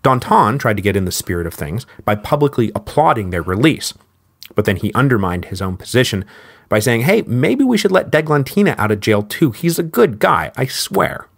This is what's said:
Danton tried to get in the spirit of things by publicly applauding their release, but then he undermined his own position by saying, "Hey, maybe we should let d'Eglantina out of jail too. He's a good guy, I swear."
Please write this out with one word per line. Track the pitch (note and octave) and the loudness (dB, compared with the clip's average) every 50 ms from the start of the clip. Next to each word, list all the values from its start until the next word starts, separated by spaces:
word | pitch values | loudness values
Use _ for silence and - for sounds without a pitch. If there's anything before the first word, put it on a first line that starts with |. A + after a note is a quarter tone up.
Danton | - C3+ C3 B2 - - G#3+ A3 D3+ G#2+ B2 C#3 | 4 2 2 2 2 2 4 4 4 4 0 0
tried | - B2 G#2+ | 0 0 -2
to | G2 | 0
get | F#2 G2+ F#2+ | 0 0 0
in | G2 F#2+ | 0 -2
the | F2+ | -2
spirit | - - - - F2+ E2+ E2+ E2 | -6 -6 -6 -4 -4 -4 -4 -6
of | - | -8
things | - D#2 D2 E2 A#2+ - _ - - - | -8 -8 -6 -6 -8 -10 _ -20 -6 -2
by | - G#2+ | -2 -2
publicly | G#2 - - D3+ D3 D3 C#3+ - - A2+ G#2+ - | -2 -2 -2 0 2 0 0 2 0 -2 -2 -2
applauding | - - - - - D3+ E3+ D3+ A#2 G2+ F2+ | -8 -10 -2 0 2 2 2 2 0 -2 -4
their | F2 F2 | -4 -4
release, | D#2+ F2+ F#2 G2+ C3 D#3+ A#2 - - - - _ _ _ _ _ _ _ _ _ - - - | -2 -2 -2 2 2 2 2 0 -6 -10 -12 _ _ _ _ _ _ _ _ _ -20 -4 -4
but | - G#2 | 0 0
then | - G2 | 0 0
he | F#2 - G2+ | 0 -2 -2
undermined | - A2+ C3+ C#3 B2+ G#2+ G2 F2+ F2 F2+ F#2 | 0 2 2 2 2 2 0 -2 -4 -4 -6
his | - G2 F#2 | -8 -8 -6
own | G2 F#2 F#2 | -6 -6 -6
position | - - - - B2 C3 - - F#2+ - - - - - - - - _ _ | -8 -10 0 2 2 2 2 -2 -6 -6 -8 -16 -20 -20 -20 -20 -20 _ _
by | G#2 G#2+ | 0 2
saying, | G#2 B2+ A#2 A2+ | 2 2 0 2
"Hey, | A#2+ D#3+ G3+ A3+ - | 2 2 2 2 0
maybe | - A#2 A#2+ C#3 F3+ C4 C#4 C4+ | 0 0 0 2 0 2 2 2
we | B3+ A#3+ | 2 2
should | G#3 - G3 | 2 0 2
let | F#3 F3+ - - | 2 2 0 2
d'Eglantina | - D#3 D#3+ D#3 D3+ D3 C3+ - - G3+ G#3 F3 A2+ - | 0 0 2 2 0 0 0 0 0 2 2 2 2 0
out | G#2+ G#2+ | 0 0
of | G#2+ G2+ | 0 0
jail | - A2 G#2+ G#2 G#2 | 2 2 2 2 0
too. | - - - E3 C3+ | -4 -2 0 0 0
He's | G#2+ - - E3+ E3 - | 0 -2 -2 -2 -2 -2
a | E3+ | -4
good | D#3+ - A#3+ A#3 D#3 A2 - | -2 2 2 2 2 2 0
guy, | - F#3+ - E2 D#2 - - | 2 2 2 0 0 -4 -4
I | - C3 | -4 -4
swear." | C3+ - - - - - G2 E2+ D2+ C#2+ - - _ _ | -4 -4 -8 -8 -4 -2 -2 -2 -2 -4 -10 -14 _ _